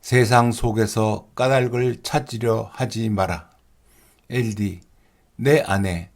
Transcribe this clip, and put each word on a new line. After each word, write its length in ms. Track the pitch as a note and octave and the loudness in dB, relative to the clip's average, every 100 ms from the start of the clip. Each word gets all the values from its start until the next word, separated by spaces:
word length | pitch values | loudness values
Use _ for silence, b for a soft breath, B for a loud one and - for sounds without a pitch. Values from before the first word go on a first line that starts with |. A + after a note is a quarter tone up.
세상 520 | - B2 A2+ A#2+ A#2+ | 2 2 6 4 4
속에서 760 | A2+ A#2+ A2 G#2+ A2+ G#2+ G#2 - | 0 -2 0 0 0 0 -2 -8
까닭을 680 | - B2+ C3+ B2+ A#2+ B2+ A#2 | -2 2 2 0 0 -2 -2
찾으려 640 | - D3+ C3 A#2 A#2 A2+ A2 | -4 -4 -4 -4 -2 -2 -4
하지 360 | - B2 G#2+ A2+ | -8 -6 -4 -2
마라. 420 | G2+ F#2 E2+ - _ _ _ b b b b b | 0 -2 -4 -8 _ _ _ b b b b b
엘디, 500 | B2 A2+ G#2 G2+ F2+ - _ _ _ _ | -4 -4 -2 -4 -6 -18 _ _ _ _
내 260 | - A#2+ D3 | -4 2 4
안에 500 | - G2 F#2+ F2 E2+ | 4 0 0 -4 -8